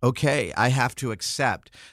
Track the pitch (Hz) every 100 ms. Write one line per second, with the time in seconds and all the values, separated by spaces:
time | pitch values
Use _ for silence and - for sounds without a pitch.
0 | 123 123 147 143 92 - 120 131 123 -
1 | 127 107 - - 131 95 - - -